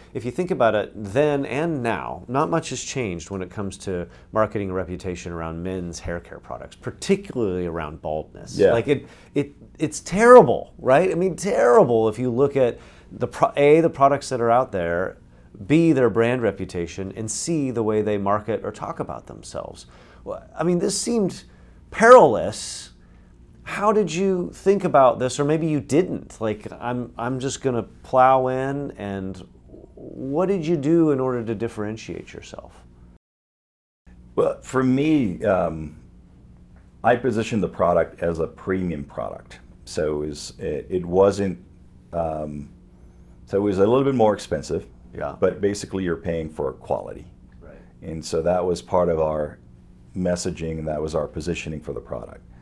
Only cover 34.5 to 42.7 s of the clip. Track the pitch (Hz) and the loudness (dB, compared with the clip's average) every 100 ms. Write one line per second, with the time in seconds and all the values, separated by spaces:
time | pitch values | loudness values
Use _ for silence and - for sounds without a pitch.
34.5 | - - 127 131 131 151 156 107 85 101 | -2 -4 0 2 2 2 2 0 -2 0
35.5 | 90 87 80 78 - - - - - - | 2 0 -4 -10 -14 -20 -20 -20 -20 -20
36.5 | - - - - - 110 123 127 107 110 | -20 -20 -20 -20 -2 2 2 2 -2 -2
37.5 | 113 85 - 87 85 80 - 85 82 80 | -2 -2 0 2 2 0 -2 -4 -2 -4
38.5 | - - 92 90 76 71 - 52 - - | -6 -4 -2 -2 -6 -10 -10 -10 -12 -18
39.5 | - - - - - 76 76 76 73 - | -20 -20 -20 -10 -4 -2 -2 -4 -8 -14
40.5 | - 80 73 - 92 85 90 101 98 98 | -10 -8 -8 -4 -4 0 4 4 4 -2
41.5 | 87 - - - - - 85 82 78 76 | -4 -12 -20 -20 -20 -10 -4 -4 -4 -8
42.5 | 73 71 | -10 -14